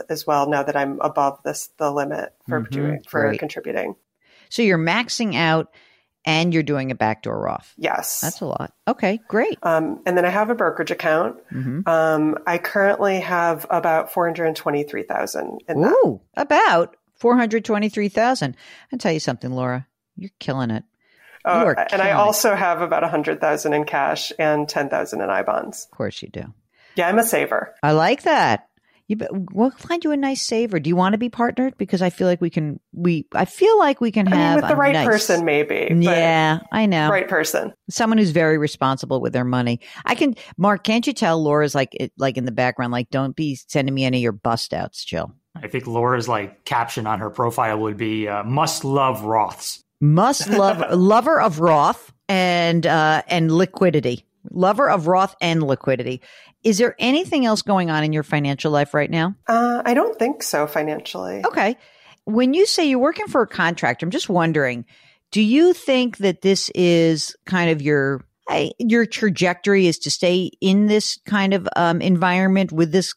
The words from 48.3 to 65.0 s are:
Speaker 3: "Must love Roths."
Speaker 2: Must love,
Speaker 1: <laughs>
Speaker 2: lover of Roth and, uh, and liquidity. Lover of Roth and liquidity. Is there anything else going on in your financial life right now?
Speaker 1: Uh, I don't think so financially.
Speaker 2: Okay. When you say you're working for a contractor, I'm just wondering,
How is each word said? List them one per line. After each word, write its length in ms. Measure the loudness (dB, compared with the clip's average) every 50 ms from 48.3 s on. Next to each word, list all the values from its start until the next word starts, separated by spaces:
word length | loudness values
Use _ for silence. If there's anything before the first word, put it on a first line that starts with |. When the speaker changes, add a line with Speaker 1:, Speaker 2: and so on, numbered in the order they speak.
| -4 -4 -4
Speaker 3:
"Must 400 | -2 -2 0 0 -2 -2 -4 -4
love 380 | -2 0 2 2 2 0 -2 -2
Roths." 580 | 0 0 0 0 0 -4 -8 -12 -12 -12 -12 _ _ _ 0
Speaker 2:
Must 480 | 2 4 4 6 4 4 2 0 -2 0
love, 340 | 2 2 2 2 2 0 -2
Speaker 1:
<laughs> 60 | 0
Speaker 2:
lover 480 | 2 4 4 6 4 4 4 4 2 2
of 200 | 2 2 0 2
Roth 520 | 2 4 4 6 4 4 2 -2 -6 -20 _ _ _ -2
and, 580 | 0 0 2 2 2 2 2 2 2 2 2
uh, 360 | 2 2 4 4 4 2 2 0
and 240 | 0 0 0 2 2
liquidity. 760 | 2 2 2 0 0 2 2 2 2 2 0 -2 -4 -6 -10 _ _ _ -18 -8
Lover 380 | -2 0 2 2 4 4 2 2
of 160 | 2 2 2
Roth 280 | 2 4 4 2 2 -2 -2
and 220 | -2 0 0 0
liquidity. 580 | 0 0 -2 -2 0 0 -2 0 -2 -4 -8 -8 -12 -18 -20 -20 -20 _ _ _ 0
Is 140 | 2 2 4
there 160 | 2 0 0 -2
anything 480 | -2 0 0 0 0 -2 -2 0 2
else 160 | 2 0 0
going 280 | 0 0 0 0 2 0
on 120 | 0 0 0
in 80 | 0
your 100 | 0 -2
financial 500 | -2 -2 -2 -2 0 0 -2 -2 0 0
life 220 | 2 2 2 2 0
right 160 | -2 0 0
now? 240 | 0 -2 -2 -2 -4 -6 _
Speaker 1:
Uh, 360 | 0 0 2 2 0 0 -2 0
I 100 | 0 2
don't 240 | 2 2 0 0 -2
think 240 | -2 -2 -2 -4
so 240 | -6 -4 -2 -2 -2
financially. 760 | -2 -2 -4 -4 -4 -4 -6 -8 -10 -10 -10 -8 -8 -6 -4 -4
Speaker 2:
Okay. 300 | -2 0 0 0 0 -2 -4 _ _ _ _ _ -20 -20 _ _
When 280 | -2 0 2 2 4 4
you 120 | 4 2
say 180 | 2 2 2 2 2
you're 100 | 2 2
working 280 | 2 2 0 -2 -4 -2
for 140 | 0 0
a 40 | 0
contractor, 580 | 0 0 -2 0 0 0 0 -2 -2 -2 -2 -4
I'm 60 | -4
just 180 | -4 -4 -2 0
wondering, 560 | 0 2 2 2 2 2 0 0 -2 -4 -10 _ _ _